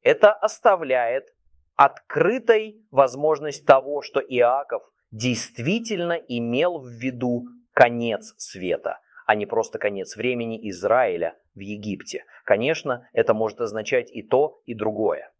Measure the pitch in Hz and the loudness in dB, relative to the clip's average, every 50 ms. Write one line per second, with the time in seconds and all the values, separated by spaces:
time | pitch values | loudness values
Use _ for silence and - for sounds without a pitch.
0 | _ 123 151 151 - 202 214 214 - 220 - - _ 240 196 175 165 135 127 127 | _ 2 4 6 6 4 4 4 -2 -4 -4 2 _ 2 2 2 0 0 0 0
1 | 120 117 123 135 - _ _ _ _ _ _ _ _ _ _ - 139 139 - - | 0 0 -2 -4 -6 _ _ _ _ _ _ _ _ _ _ 4 4 4 4 -2
2 | _ _ - 147 - 185 233 262 226 - 226 220 220 220 208 220 _ _ - 131 | _ _ -2 0 2 2 0 0 4 4 4 4 2 -4 -14 -20 _ _ 2 4
3 | 139 131 123 135 147 156 156 151 151 151 139 147 _ - 139 135 131 139 147 143 | 4 4 2 -2 0 0 0 0 -2 -8 -8 -6 _ 6 6 6 6 -2 -6 -8
4 | 135 - - 139 - - 131 120 120 120 127 139 143 _ 120 104 - _ _ _ | -8 -4 -4 -4 -4 -2 2 4 4 4 4 0 -2 _ -8 -8 -8 _ _ _
5 | _ _ 113 107 113 127 120 110 - - _ - 117 143 196 233 233 226 220 175 | _ _ -12 -4 -2 -2 -2 -2 -4 -10 _ -6 -2 -2 -2 -2 -2 -4 -6 -4
6 | 170 170 170 165 - _ 123 120 117 117 117 131 160 180 175 156 131 123 120 113 | -2 -2 -4 -4 -4 _ -6 -4 -4 -2 0 0 0 0 -2 -4 -12 -14 -14 -8
7 | 120 131 127 120 123 123 120 120 120 - - - _ _ _ - 127 120 120 120 | -8 -6 -6 -4 -2 -2 -2 -2 -6 -10 -18 -20 _ _ _ 4 4 4 4 -2
8 | 117 117 110 - - - _ _ - - - 98 92 90 82 - - - - - | -2 -2 -4 -4 -6 -12 _ _ -16 -14 -10 -8 -4 -4 -4 -2 -4 -8 -10 -10
9 | _ _ _ - - - 107 107 104 101 117 110 113 - - 113 110 104 101 98 | _ _ _ -12 0 0 0 0 0 -2 -2 -2 -2 -4 -6 -6 -4 -4 -4 -4
10 | 92 - - 104 110 123 123 120 117 113 113 110 113 104 95 90 92 101 110 127 | -10 -12 -10 -4 -4 -4 -2 -2 -4 -6 -8 -8 -8 -10 -10 -4 0 2 2 2
11 | 127 104 90 85 82 82 - _ _ _ _ 98 98 101 104 104 104 107 98 90 | 2 2 0 -2 -4 -6 -6 _ _ _ _ -16 -12 -12 -12 -10 -6 -8 -8 -8
12 | - - - - - _ - - _ - 107 104 117 139 160 156 - 147 123 120 | -10 -12 -12 -12 -14 _ -20 -16 _ 2 2 2 2 -2 -2 -2 -2 -6 -6 -6
13 | - _ _ 117 110 - 113 107 110 107 104 - 120 110 104 110 104 - 135 127 | -6 _ _ 0 2 2 2 0 0 -4 -4 -6 -8 -6 -6 -8 -4 -2 -2 -2
14 | 120 - - 117 101 - 127 127 147 151 - _ _ - 120 107 107 110 107 104 | -2 -4 -12 -14 -4 0 2 2 2 0 -4 _ _ -12 -8 -4 -4 -4 -2 0
15 | 110 95 78 69 - - _ | 0 0 0 -2 -6 -16 _